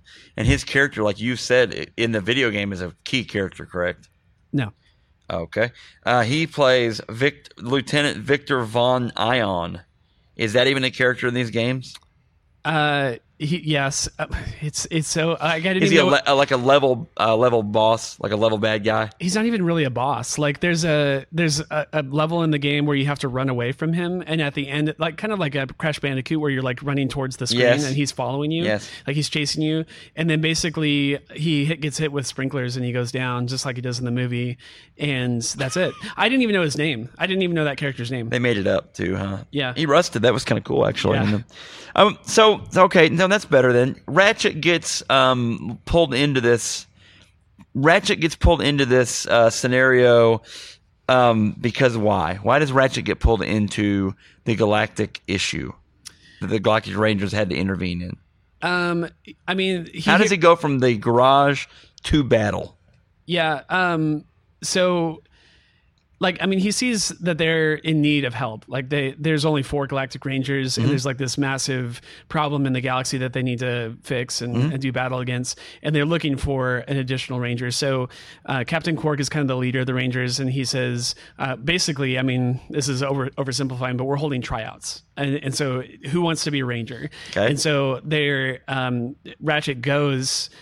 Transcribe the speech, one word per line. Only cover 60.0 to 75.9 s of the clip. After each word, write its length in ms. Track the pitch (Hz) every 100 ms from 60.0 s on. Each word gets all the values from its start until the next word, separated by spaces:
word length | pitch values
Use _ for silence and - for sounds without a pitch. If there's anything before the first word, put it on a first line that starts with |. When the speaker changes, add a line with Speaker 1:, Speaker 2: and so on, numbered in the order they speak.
Speaker 1:
How 160 | 156 170
does 100 | 208
he 60 | 196
go 180 | 170 170
from 240 | 156 139
the 180 | 127 113
garage 680 | 113 120 131 139 143 135 - - - _
to 200 | - 151
battle? 540 | 127 117 104 92 80 _ _ _ _ _ -
Speaker 2:
Yeah. 360 | 170 160 147 -
Um, 560 | 185 180 165 156 151 - _ _ -
so, 580 | - 190 180 175 165 160 _ _ _ _ _ _ _ _ _ -
like, 200 | 185 180
I 40 | 185
mean, 140 | 190
he 120 | 196
sees 380 | 202 254 226 - 160
that 180 | 170 160
they're 360 | 165 160 156
in 280 | 156 160 156
need 220 | 147 147
of 100 | 135
help. 300 | 113 123 110 -
Like, 180 | 127 135
they, 260 | 147 135 135
there's 240 | 151 156
only 180 | 151 151
four 260 | 127 147 139
Galactic 360 | 139 135 135
Rangers, 540 | 139 135 127 139 131 123
and 80 | 113
Speaker 1:
Mm-hmm. 60 |
Speaker 2:
there's, 140 | 139 135
like, 120 | 127
this 200 | 131 -
massive 640 | 139 135 - 131 123 120 - - -
problem 360 | 165 151 143 135
in 60 |
the 80 | 127
galaxy 380 | 127 127 127 135
that 160 | 127
they 100 | 127
need 160 | 127 120
to 380 | 127 120 113 120
fix 380 | - 127 120 -
and, 140 | 120 120
Speaker 1:
Mm-hmm. 160 | 139
Speaker 2:
and 100 | 165
do 120 | 135
battle 260 | 127 127 127
against. 400 | 123 123 127 - - -
And 120 | 151